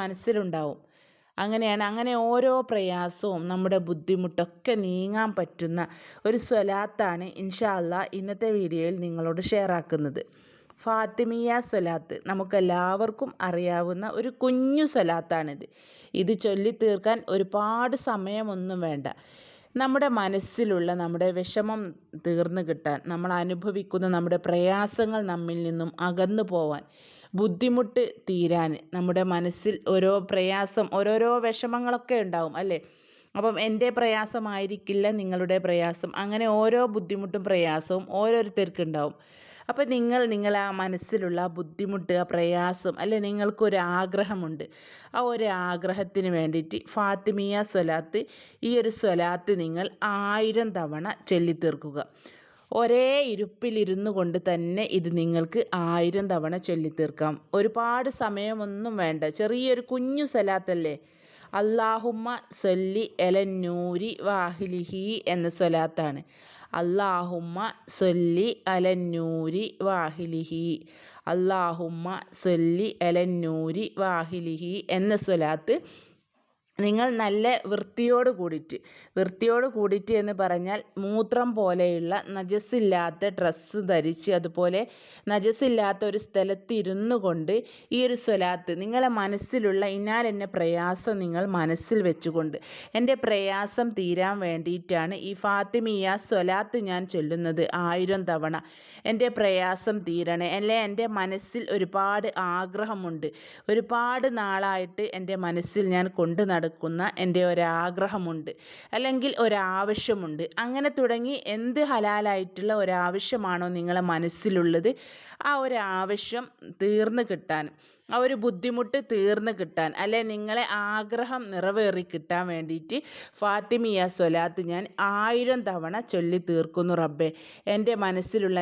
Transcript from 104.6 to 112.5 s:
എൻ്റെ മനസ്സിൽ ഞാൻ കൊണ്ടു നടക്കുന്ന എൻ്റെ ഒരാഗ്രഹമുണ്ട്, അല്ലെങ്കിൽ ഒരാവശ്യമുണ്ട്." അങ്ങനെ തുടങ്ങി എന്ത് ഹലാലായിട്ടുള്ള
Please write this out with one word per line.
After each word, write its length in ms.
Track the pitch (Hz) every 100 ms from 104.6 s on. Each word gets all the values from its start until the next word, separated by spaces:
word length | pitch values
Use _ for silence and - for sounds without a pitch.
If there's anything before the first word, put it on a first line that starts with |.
| 196 190 180 185 214 185
എൻ്റെ 180 | 185 190 175
മനസ്സിൽ 380 | 170 175 208 190
ഞാൻ 120 | 180 185 185
കൊണ്ടു 240 | 165 170 196
നടക്കുന്ന 180 | 175 165 165 160 165 190 -
എൻ്റെ 200 | 185 175 180
ഒരാഗ്രഹമുണ്ട്, 1000 | 170 170 165 175 175 226 196 175 160 156 - - - - 226
അല്ലെങ്കിൽ 360 | 262 262 269 -
ഒരാവശ്യമുണ്ട്." 1000 | 226 208 190 190 202 208 - 208 165 151 170 -
അങ്ങനെ 260 | 240 262 285 285
തുടങ്ങി 380 | 240 233 247 277 -
എന്ത് 260 | 214 240 262 294
ഹലാലായിട്ടുള്ള 800 | 240 208 208 208 196 185